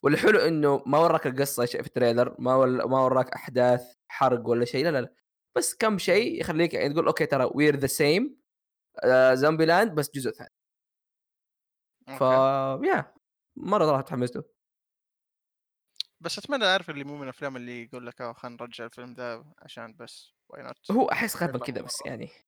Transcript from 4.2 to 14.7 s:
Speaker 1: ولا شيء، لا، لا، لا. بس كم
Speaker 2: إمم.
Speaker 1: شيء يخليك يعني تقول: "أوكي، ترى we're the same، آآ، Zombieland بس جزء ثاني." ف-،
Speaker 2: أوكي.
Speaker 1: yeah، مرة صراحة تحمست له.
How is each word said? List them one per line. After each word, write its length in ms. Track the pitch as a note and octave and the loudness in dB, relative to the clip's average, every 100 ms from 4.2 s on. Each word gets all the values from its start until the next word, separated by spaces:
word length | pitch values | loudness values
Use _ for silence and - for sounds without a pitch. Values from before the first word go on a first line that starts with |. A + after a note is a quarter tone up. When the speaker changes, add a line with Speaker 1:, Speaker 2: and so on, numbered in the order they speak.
| C3+ B2 A2 | 2 2 0
Speaker 1:
ولا 160 | A#2+ | 0
شيء، 200 | A#2+ C3+ | 0 -2
لا، 60 | D#3+ | -2
لا، 100 | D3 | -2
لا. 140 | A#2+ _ _ _ _ - | -6 _ _ _ _ -4
بس 180 | D#4+ - | -4 -2
كم 220 | A3 G3+ | -2 0
Speaker 2:
إمم. 0 | |
Speaker 1:
شيء 420 | - F#3 A#3+ - | 2 2 0 -4
يخليك 340 | E3 D#3 E3+ | -4 0 0
يعني 200 | - G2 | 0 -2
تقول: 120 | D3 - | 0 0
"أوكي، 200 | - D#3 | 0 0
ترى 220 | C#3 B2 | 0 0
we're 260 | B2 D3+ C#3+ | 2 2 2
the 120 | C3+ | -2
same، 360 | - C#3+ E3+ C#4+ - _ _ _ _ _ - | 0 2 2 0 -8 _ _ _ _ _ -4
آآ، 320 | - B2+ C3 B2+ | 2 6 6 6
Zombieland 520 | D3 D#3+ D#3+ F3 A3+ | 2 2 4 4 2
بس 160 | D#3 C#3+ | 0 -4
جزء 160 | C#3+ B2 | -4 -6
ثاني." 180 | - - _ _ _ _ _ _ _ _ _ _ _ _ _ _ _ - | -8 -14 _ _ _ _ _ _ _ _ _ _ _ _ _ _ _ -18
ف-، 160 | C3+ | 0
Speaker 2:
أوكي. 180 | C3 C3 C3+ C3+ C3+ C3+ | 4 4 4 2 -2 -2
Speaker 1:
yeah، 220 | D4 F#4+ - _ _ _ _ - | 0 -2 -2 _ _ _ _ -12
مرة 280 | - G#3 D#3 | -2 2 4
صراحة 160 | C3+ | 2
تحمست 340 | C3+ B2+ B2 C3 | 0 -4 -4 -6
له. 80 | C3+ _ _ | -14 _ _